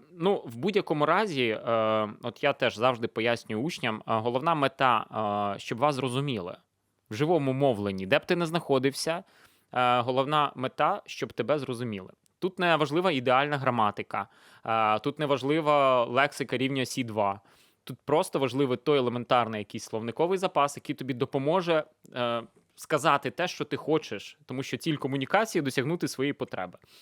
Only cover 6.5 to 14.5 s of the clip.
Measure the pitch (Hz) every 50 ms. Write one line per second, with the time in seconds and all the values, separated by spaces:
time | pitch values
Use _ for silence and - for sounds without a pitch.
6.5 | - - _ _ _ _ _ _ _ _ _ - 107 107 143 151 180 160 143 135
7.5 | 131 131 143 139 123 98 101 101 98 95 95 95 127 156 - - 180 170 175 160
8.5 | 160 170 - - 139 131 127 139 131 - - 160 160 175 190 _ _ _ _ -
9.5 | _ _ _ _ - 123 127 123 123 123 117 120 131 127 135 135 151 151 147 139
10.5 | - 127 127 131 - - 147 160 190 208 - - - - 143 120 - - 120 110
11.5 | 143 156 131 123 127 113 123 120 107 98 92 101 - _ _ _ _ - - 190
12.5 | 185 - 180 175 165 151 151 139 143 170 180 190 160 131 120 131 127 131 139 147
13.5 | 147 139 131 135 120 120 110 104 98 - 107 - - 107 101 - _ _ - -